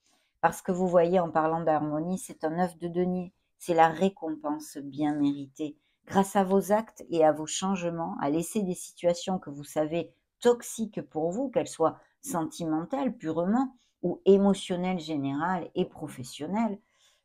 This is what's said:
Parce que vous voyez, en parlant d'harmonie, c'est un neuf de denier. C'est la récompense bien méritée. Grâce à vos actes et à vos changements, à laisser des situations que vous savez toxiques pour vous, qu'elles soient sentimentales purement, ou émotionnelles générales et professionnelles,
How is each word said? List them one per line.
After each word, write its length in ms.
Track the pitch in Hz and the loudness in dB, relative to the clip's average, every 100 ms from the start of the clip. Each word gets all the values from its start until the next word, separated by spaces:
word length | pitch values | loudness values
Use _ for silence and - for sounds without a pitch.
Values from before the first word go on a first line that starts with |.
| _ _ _ _ | _ _ _ _
Parce 220 | 165 - | 0 0
que 100 | - | -4
vous 160 | 180 185 | 0 4
voyez, 320 | 175 170 185 | 4 6 4
en 100 | 165 | 2
parlant 320 | 160 160 165 | 2 2 2
d'harmonie, 560 | 160 151 151 151 170 185 | 2 2 0 -2 -2 -6
c'est 260 | - - | -8 -6
un 120 | 156 170 | -2 0
neuf 220 | 180 165 | 0 -2
de 100 | 175 | -4
denier. 460 | 175 180 180 180 - _ _ | 0 0 -2 -6 -14 _ _
C'est 160 | - | 0
la 140 | 165 160 | 6 6
récompense 920 | 160 190 - 160 147 151 151 - 147 | 6 0 0 -6 -6 -4 -6 -8 -12
bien 360 | 139 135 151 | -10 -2 -2
méritée. 600 | 151 143 143 135 - 151 - _ _ - | 2 0 0 -8 -8 -8 -10 _ _ 0
Grâce 280 | 196 190 | 2 2
à 100 | 202 | 2
vos 280 | 185 196 185 | 2 2 2
actes 320 | 214 226 - - | 0 0 -14 -4
et 140 | 165 156 | 4 4
à 60 | |
vos 140 | 151 156 | 4 -4
changements, 680 | - 190 185 170 165 165 - | -4 -2 -2 -2 -4 -6 -4
à 80 | 143 | -2
laisser 320 | 156 170 214 | -2 -2 -2
des 120 | 180 | -2
situations 640 | 170 - - 175 175 185 185 | -4 -10 -2 0 0 -2 -6
que 120 | 151 | -6
vous 140 | 143 | -14
savez 500 | 143 156 151 170 160 _ _ _ | -6 -4 -2 -2 -4 _ _ _
toxiques 640 | 240 240 - - 208 - | 2 2 -2 -8 -6 -6
pour 280 | - 156 170 | -8 -2 -2
vous, 200 | 202 269 | -2 -2
qu'elles 180 | 175 143 | -2 -4
soient 300 | - 156 - _ _ | 0 0 0 _ _
sentimentales 920 | - 170 156 - 160 156 170 269 254 | -6 -4 -4 -4 -2 -2 -2 -2 -2
purement, 600 | - 156 160 180 240 262 - _ _ | -4 -4 -2 2 2 0 -6 _ _
ou 200 | 180 - | -4 2
émotionnelles 760 | 190 196 196 190 - 175 185 185 | 6 6 6 2 -2 -2 -2 -4
générales 680 | 156 147 139 139 175 180 - | -4 -2 -2 -2 -2 -2 -4
et 100 | 185 | -4
professionnelles, 920 | - - 151 - 127 - 156 214 220 196 _ _ _ _ | -4 -6 -12 -10 -14 -10 -4 -2 -2 -4 _ _ _ _